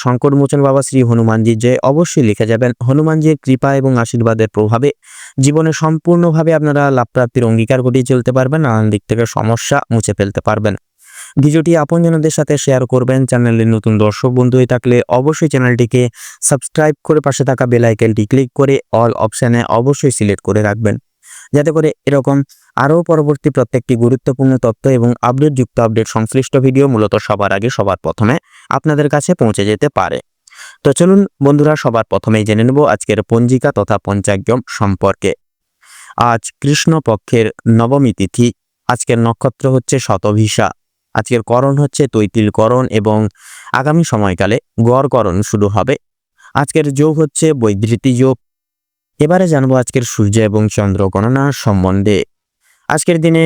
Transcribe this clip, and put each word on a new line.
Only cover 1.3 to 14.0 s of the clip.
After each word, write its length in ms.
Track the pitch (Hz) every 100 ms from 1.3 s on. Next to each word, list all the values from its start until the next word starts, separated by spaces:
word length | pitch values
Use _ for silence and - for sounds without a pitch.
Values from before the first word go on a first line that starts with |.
| 110 110 110
জয়" 220 | 120 127
অবশ্যই 400 | 131 151 175 160
লিখে 220 | 113 101 110
যাবেন। 260 | 113 123 120
হনুমানজির 520 | 120 143 156 160 156 151
কৃপা 280 | - 131 139 139
এবং 160 | 135 123
আশীর্বাদের 520 | 113 120 113 113 110
প্রভাবে 400 | 104 107 117 143 - _ - - -
জীবনে 320 | 135 151 160
সম্পূর্ণভাবে 800 | 151 160 160 175 175 170 156 160
আপনারা 300 | 156 151 143 143
লাভ 160 | 127 117
প্রাপ্তির 300 | 131 120 127
অঙ্গীকার 360 | 117 113 110 131
ঘটিয়ে 240 | 123 127 123
চলতে 260 | 127 123
পারবেন, 280 | 131 131 160
নানান 240 | 143 110 107
দিক 120 | 104 -
থেকে 160 | 113 113
সমস্যা 520 | - 110 117 - 143 -
মুছে 240 | 117 -
ফেলতে 280 | 98 101 -
পারবেন। 320 | - 107 107 95 _ _ - - - -
ভিডিওটি 340 | 147 160 156 165
আপনজনদের 560 | 143 170 170 160 156 -
সাথে 180 | 147 147
শেয়ার 260 | - 131 127
করবেন। 340 | 127 123 131 127
চ্যানেলে 400 | 120 120 113 113
নতুন 280 | 113 110
দর্শক 320 | 107